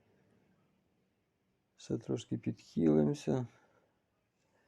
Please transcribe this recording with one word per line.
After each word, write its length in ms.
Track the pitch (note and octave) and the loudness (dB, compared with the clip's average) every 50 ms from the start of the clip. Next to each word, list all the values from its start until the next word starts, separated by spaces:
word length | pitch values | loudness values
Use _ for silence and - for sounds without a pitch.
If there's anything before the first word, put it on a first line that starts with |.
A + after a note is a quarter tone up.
| _ _ _ _ _ _ _ _ _ _ _ _ _ _ _ _ _ _ _ _ _ _ _ _ _ _ _ _ _ _ _ _ _ _ _ | _ _ _ _ _ _ _ _ _ _ _ _ _ _ _ _ _ _ _ _ _ _ _ _ _ _ _ _ _ _ _ _ _ _ _
Ще 200 | _ - - C3 | _ -8 -6 -6
трошки 400 | A#2+ - - C3 A#2+ - - B2 | -6 -4 -6 -6 -6 -4 -6 -8
підхилимося. 1120 | A#2+ - B2 A#2 - - - - E3 E3 D#3 D3+ D3+ D3+ D3 D3 - - - C#3 B2+ A#2+ - - - _ _ _ _ _ _ _ _ _ _ _ _ _ _ _ _ _ _ _ _ _ | -4 -4 -6 -8 -8 -14 -8 -2 2 4 4 6 6 4 2 0 -2 -2 -2 -2 -2 -2 -6 -10 -20 _ _ _ _ _ _ _ _ _ _ _ _ _ _ _ _ _ _ _ _ _